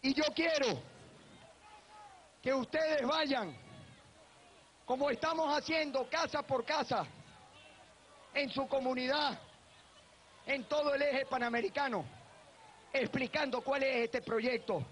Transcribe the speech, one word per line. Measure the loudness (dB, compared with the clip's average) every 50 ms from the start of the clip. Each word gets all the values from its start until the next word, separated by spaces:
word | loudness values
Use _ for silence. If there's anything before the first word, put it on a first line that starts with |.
| 0
Y | 2 2
yo | 4 2 2 2
quiero | 2 2 2 4 4 2 2 2 0 -4 -12 -18 -20 -20 -20 -20 -20 -20 -20 -20 -20 -20 -20 -20 -20 -20 -20 -20 -20 -20 -20 -20 -20 -20 -20 -20 -20 -20 -20 -20 -6
que | -2 0
ustedes | 0 0 0 0 0 0 2 2 2 2 2
vayan, | 2 2 2 2 2 0 0 0 -4 -6 -10 -16 -18 -18 -18 -18 -20 -20 -20 -20 -20 -20 -20 -20 -20 -20 -20 -20 -20 -20 -20 -20 -20 -20 -20 -4
como | -2 0 2 2 0
estamos | 0 0 0 0 2 2 2 2 2
haciendo, | 0 0 0 0 0 0 0 0 -2 -2 0
casa | 0 0 0 0 -2 -4
por | -2 0 0 0 0
casa, | 0 0 0 0 0 0 -2 -2 -4 -8 -18 -20 -20 -20 -20 -20 -20 -20 -20 -20 -20 -20 -20 -20 -20 -20 -20 -20 -20 -20 -20 -20 -6 -2
en | -2 -2 -2
su | -2 -4 -2
comunidad, | 0 0 0 0 0 0 0 0 0 2 2 2 0 -2 -4 -10 -20 -20 -20 -20 -20 -20 -20 -20 -20 -20 -20 -20 -20 -20 -20 -20 -20 -20 -16 -4
en | -4 -4 -4 -2
todo | -2 0 2 2 2 2
el | 4
eje | 2 2 2 0 0
panamericano, | 0 -2 0 0 2 0 0 0 0 0 0 0 2 0 -2 -4 -4 -12 -18 -20 -20 -20 -20 -20 -20 -20 -20 -20 -20 -20 -20 -18 -2
explicando | 0 0 0 2 0 0 -2 0 0 0 0 0 0 -2
cuál | 0 0 2 2 2
es | 2 4 2 0
este | 0 0 -4
proyecto. | -2 0 0 2 2 2 0 0 0 0 -2 -2 -2 -4